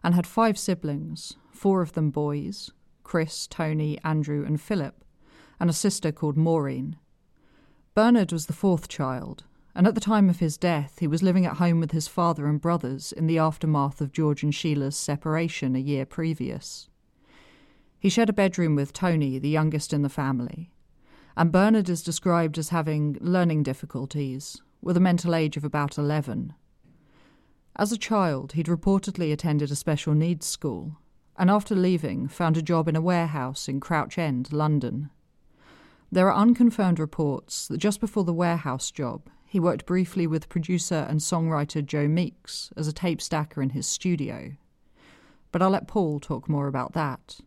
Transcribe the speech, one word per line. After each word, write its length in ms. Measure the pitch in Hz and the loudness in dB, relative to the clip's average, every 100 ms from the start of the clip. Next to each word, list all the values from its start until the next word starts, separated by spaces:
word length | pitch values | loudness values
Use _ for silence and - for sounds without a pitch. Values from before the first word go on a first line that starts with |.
and 140 | 170 175 | 4 2
had 100 | 170 | 2
five 320 | - 226 208 | 2 2 2
siblings, 760 | - 175 151 143 156 156 - - _ | -2 -2 -2 -6 -6 -10 -14 -18 _
four 300 | - 196 190 | -2 0 2
of 100 | 165 | 0
them 180 | - 151 | 0 -2
boys, 640 | 135 147 147 143 202 - _ _ _ | 0 -4 -4 -6 -10 -16 _ _ _
Chris, 440 | - 170 160 - - | -4 -2 -2 -6 -12
Tony, 520 | - 156 156 151 147 160 | -4 -2 0 -2 -2 -2
Andrew, 400 | 156 147 147 147 | 0 0 -2 -2
and 160 | 151 | -4
Philip, 420 | - 202 139 - - _ _ - - _ | -2 -4 -4 -10 -20 _ _ -20 -20 _
and 100 | 170 | 0
a 40 | |
sister 400 | 156 202 196 160 | 2 0 0 -4
called 240 | 151 151 147 | -2 -2 2
Maureen. 580 | 160 165 139 131 139 156 _ _ _ _ _ _ _ _ _ - | 2 2 0 -4 -6 -10 _ _ _ _ _ _ _ _ _ 4
Bernard 360 | 226 240 185 | 6 6 4
was 140 | 165 151 | -2 -6
the 80 | |
fourth 340 | 147 196 170 - | 0 2 2 -2
child, 560 | - 131 127 - - - _ _ - | -4 -4 -4 -8 -14 -18 _ _ 4
and 100 | 185 | 4
at 60 | |
the 60 | 226 | 4
time 300 | 202 214 196 | 2 4 4
of 100 | 175 | 4
his 180 | 165 151 | 0 0
death, 420 | 180 160 139 - | 0 0 -2 -4
he 80 | 160 | -2
was 140 | 160 | 2
living 240 | 190 180 175 | 2 4 2
at 120 | 143 | 2
home 240 | 175 165 | 2 2
with 100 | 160 | 2
his 160 | 160 151 | -2 -4
father 400 | - 170 160 147 | 0 0 0 0
and 140 | 151 | 0
brothers 500 | 170 170 123 135 - | 0 0 -2 -6 -10
in 160 | - 160 | -2 2
the 120 | 165 | 4
aftermath 600 | 160 156 156 151 139 - | 2 0 0 2 0 -2
of 140 | 143 | -6
George 280 | - 151 143 | 0 0 0
and 140 | 147 147 | -2 -2
Sheila's 400 | 156 143 135 143 | -2 0 -2 -4
separation 800 | - 147 160 156 165 - 135 131 | -6 -4 -2 -2 -2 -4 -2 -2
a 40 | |
year 260 | 135 139 131 | -2 -2 -4
previous. 840 | - 165 156 123 - - - - _ _ _ _ - - _ _ _ _ _ | -4 -4 -2 -6 -8 -12 -16 -20 _ _ _ _ -20 -20 _ _ _ _ _
He 80 | 196 | 0
shared 220 | 233 226 | 2 2
a 40 | |
bedroom 440 | 208 190 180 165 147 | 4 2 2 2 2
with 160 | 139 | -2
Tony, 440 | - 185 160 143 131 | -2 0 2 0 -2
the 120 | 143 | 0
youngest 420 | 156 156 151 - | 2 2 0 -2
in 100 | 147 | -2
the 60 | 143 | 0
family, 640 | - 135 131 120 - 170 _ _ _ _ - - - | -2 -2 -2 -4 -10 -14 _ _ _ _ -20 -14 0
and 160 | 165 | 4
Bernard 380 | 180 208 220 180 | 6 6 4 2
is 140 | 170 | -2
described 540 | - 156 185 170 165 156 | -2 -2 2 2 2 -2
as 120 | 151 | -2
having 480 | 170 156 151 147 143 | -2 0 0 0 -2
learning 420 | 170 185 175 156 | 0 2 4 2
difficulties, 1000 | 143 131 147 131 131 147 139 131 - - _ _ | 0 -2 -8 -8 -6 -4 -4 -6 -12 -16 _ _
with 160 | - 175 | 0 2
a 20 | |
mental 340 | 185 175 170 | 4 2 2
age 220 | 165 156 147 | 0 0 -2
of 80 | |
about 340 | 143 147 143 - | -4 -2 -2 -2
eleven. 560 | 147 151 139 104 - - _ _ _ _ _ _ _ _ _ _ _ - | -2 -2 -2 -6 -8 -12 _ _ _ _ _ _ _ _ _ _ _ -2
As 160 | 202 | -2
a 40 | 220 | -2
child, 540 | - 220 180 135 135 | 0 0 2 0 -4
he'd 120 | 156 165 | -4 0
reportedly 680 | 170 196 196 190 180 165 | 0 2 2 0 -2 -2
attended 400 | 151 170 147 143 | 0 0 0 0
a 40 | 143 | -2
special 380 | - 147 - | -2 -2 2
needs 320 | 151 165 170 - | 2 2 0 -4
school, 520 | - 156 92 - 151 _ _ _ - | -6 -6 -6 -8 -12 _ _ _ 0
and 120 | 180 | 4
after 240 | 208 202 | 4 2
leaving, 540 | 196 180 175 151 113 139 | 2 4 2 0 -4 -6
found 300 | - 170 160 | -2 0 2
a 40 | |
job 280 | 156 170 160 | 2 0 2
in 80 | 156 | 0
a 40 | |
warehouse 680 | 170 175 165 147 127 139 - | 2 0 0 -2 -6 -6 -6
in 100 | 139 | -6
Crouch 380 | - 165 - - | -2 -2 -2 -2
End, 340 | 160 127 131 | -2 -2 -2
London. 580 | 147 151 147 123 135 143 _ _ _ _ _ - - - _ _ | 0 2 2 0 -6 -8 _ _ _ _ _ -20 -20 -20 _ _
There 180 | 185 190 | 2 4
are 60 | - | 6
unconfirmed 640 | 220 240 240 226 190 160 | 6 6 4 4 2 2
reports 680 | 156 - 151 135 - - - | 0 -2 -2 -2 -6 -12 -6
that 80 | 120 | -2
just 240 | 208 202 | -2 0
before 240 | 220 - 175 | -2 0 0
the 80 | |
warehouse 580 | 170 175 170 147 131 - | 2 0 0 -2 -6 -8
job, 380 | - 127 - - - _ | -6 -6 -8 -16 -20 _
he 140 | 196 | 0
worked 260 | 170 - - | 2 0 0
briefly 420 | 180 175 - 165 | 0 0 0 0
with 220 | 156 - | -2 -2
producer 560 | 175 160 180 - 165 143 | -6 -2 -2 0 -2 0
and 140 | 151 | -2
songwriter 640 | - 175 165 156 147 156 143 | 0 -2 0 0 -2 -4 -4
Joe 240 | 151 147 | 0 2
Meeks 640 | 160 175 - - - - - | 2 0 -6 -16 -14 -12 -6
as 140 | 156 | -6
a 40 | |
tape 280 | 156 180 160 | -2 -2 -2
stacker 400 | - 160 156 - | -4 -4 -4 -4
in 80 | 135 | -4
his 180 | 123 - | -2 -6
studio. 640 | - 185 170 139 120 135 139 _ _ _ _ - - _ _ _ | -4 -2 -2 -4 -8 -14 -16 _ _ _ _ -20 -20 _ _ _
But 80 | 175 | 0
I'll 80 | 190 | 2
let 180 | 196 - | 2 0
Paul 320 | 214 170 147 | 0 0 -2
talk 300 | - 131 - | -6 -8 -2
more 180 | 147 143 | -2 -2
about 240 | 135 - | -4 -4
that. 480 | - 147 131 _ - | -4 -4 -6 _ -20